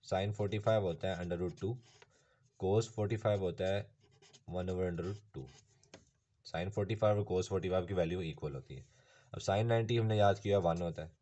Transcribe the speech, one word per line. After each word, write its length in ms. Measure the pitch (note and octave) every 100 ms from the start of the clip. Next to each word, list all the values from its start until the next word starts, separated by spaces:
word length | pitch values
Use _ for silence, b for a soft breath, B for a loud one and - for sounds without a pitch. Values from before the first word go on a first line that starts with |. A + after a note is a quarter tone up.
| -
sine 300 | F#2+ G2+ G#2
forty-five 460 | - G#2+ A2 A2
होता 260 | F#2+ E2 F#2+
है 160 | F2
under 160 | F2 F2
root 180 | F2+ D#2+
two, 100 | G2 B2 b b b b b b b _
cos 320 | F#2+ G#2 A2+ -
forty-five 420 | G#2 A2 G#2+ G#2
होता 340 | F#2 E2+ F#2
है 140 | G2 - _ _ _ - - -
one 180 | F2 F#2
over 120 | F2+ F#2
under 120 | E2+ F2+
root 200 | G#2 -
two। 140 | C2+ B1+ - _ _ _ - _ _ _ _ -
Sin 260 | E2 F#2 G#2+
forty-five 400 | F#2+ G#2+ G#2+ G#2
और 80 | G2
cos 200 | F#2 F2+
forty-five 360 | F#2+ F#2 F#2 E2+
की 60 |
वैल्यू 280 | F#2+ E2 F2+
इक्वल 320 | E2 D2+ D2+
होती 220 | C2+ - C2+
है। 100 | - b b b b
अब 80 | -
sine 240 | - G2 A#2
नाइंटी 320 | A2+ A2+ A#2+
हमने 200 | A2 G#2+
याद 220 | G2+ G2
किया 200 | G2+ G2+
वन 220 | E2+ E2+
होता 220 | E2+ D#2+
है 80 | D#2+ -